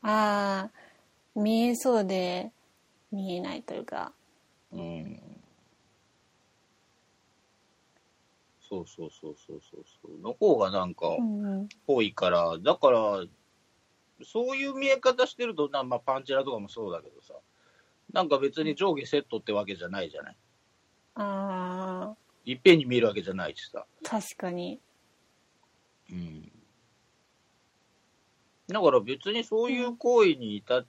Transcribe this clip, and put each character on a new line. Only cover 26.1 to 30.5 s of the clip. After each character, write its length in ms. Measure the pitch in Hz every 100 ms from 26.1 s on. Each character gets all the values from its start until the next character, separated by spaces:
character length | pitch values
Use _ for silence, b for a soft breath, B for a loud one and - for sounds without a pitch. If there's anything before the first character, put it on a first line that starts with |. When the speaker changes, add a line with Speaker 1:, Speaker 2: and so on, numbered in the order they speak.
Speaker 2:
う 20 |
ん。 380 | 90 85 78 76 - _ _ _ _ _ _ _ _ _ _ _ _ _ _ _ _ _ _ _ _ _
だ 140 | 196
か 100 | 175
ら 80 | 127
別 320 | 104 131 190
に 120 | 226
そ 260 | 226 220 240
う 20 |
い 100 | 254 247
う 100 | 240
行 280 | 240 240
為 100 | 202
に 240 | 139 113